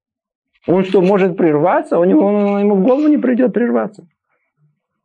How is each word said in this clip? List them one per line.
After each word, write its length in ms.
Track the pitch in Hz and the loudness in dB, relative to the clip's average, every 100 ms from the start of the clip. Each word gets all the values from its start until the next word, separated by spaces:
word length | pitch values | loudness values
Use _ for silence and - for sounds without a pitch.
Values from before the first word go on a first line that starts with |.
| _ _ _ _ _ _ - | _ _ _ _ _ _ -2
он 160 | 175 | -2
что, 160 | 190 196 | 0 0
может 340 | 180 202 190 180 | 2 2 0 0
прерваться? 600 | 170 147 170 277 302 170 | 0 2 0 -2 -2 -2
У 60 | |
него, 200 | 180 302 | 2 2
он, 360 | 196 208 202 202 | 2 0 -2 0
ему 160 | 202 202 | 0 0
в 60 | |
голову 260 | 190 262 302 | 0 0 0
не 100 | 294 | 0
придет 340 | 226 240 247 | 0 0 0
прерваться. 540 | 208 240 240 214 - - _ _ _ _ _ _ _ _ _ | -2 -2 -4 -6 -10 -20 _ _ _ _ _ _ _ _ _